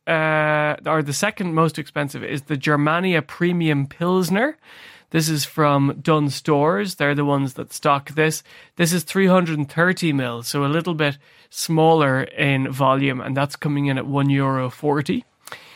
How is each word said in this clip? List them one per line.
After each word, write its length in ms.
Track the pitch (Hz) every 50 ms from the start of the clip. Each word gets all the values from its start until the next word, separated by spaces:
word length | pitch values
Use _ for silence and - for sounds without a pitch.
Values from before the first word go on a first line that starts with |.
| _ -
uh, 640 | 165 156 156 156 156 151 151 151 151 151 151 151 151 - -
or 180 | 147 156 156
the 100 | 147 147
second 420 | 139 - 208 208 208 - 190 175 160
most 240 | 160 165 156 - 165
expensive 440 | 143 - _ 151 147 139 - 120 101
is 180 | - - 139
the 140 | 143 - 156
Germania 640 | 135 - 160 147 143 147 151 160 175 185 185 175 156
Premium 640 | 147 - - - 175 175 180 170 165 156 147 139 139
Pilsner. 720 | 139 - - 170 175 185 185 180 156 190 202 247 302 311 - _ - - - - - - - _ _
This 180 | - 165 156 160
is 160 | 160 147 -
from 540 | - - 160 151 147 143 139 139 139 - -
Dunn 280 | - 170 156 151 147 143
Stores. 640 | 135 - - 165 151 143 143 160 185 202 208 190 -
They're 180 | - 147 143 143
the 100 | 147 143
ones 300 | 143 143 139 139 131 -
that 180 | - 120 -
stock 380 | - - - 151 143 139 139 -
this. 320 | 143 156 156 160 156 - - _ - - - _ _
This 180 | - 175 160
is 120 | 175 175 -
three 240 | - - 196 190 180
hundred 280 | 185 185 175 160 156 151
and 120 | 143 139
thirty 420 | - 165 170 180 180 - 175 160
mil, 300 | 143 135 127 120 120 120
so 220 | 117 - - 147 143
a 20 |
little 280 | 139 151 165 165 180 170
bit 220 | 151 151 143 139 - _ _ _ _ _ _
smaller 720 | - - - - 160 156 156 160 165 160 147 135 131 131 131
in 460 | - - - 151 139 139 131 135 131
volume, 480 | 135 131 139 131 135 139 139 139 131 127
and 160 | - 135 131
that's 180 | 139 143 139 -
coming 300 | - - 151 143 143 143
in 120 | 139 135 135
at 80 | -
one 240 | 143 139 139 139 139
euro 380 | 139 139 139 135 135 131 127 127
forty. 560 | - - 151 147 139 151 139 - 190 247 - _ _ _ _ - - - - - -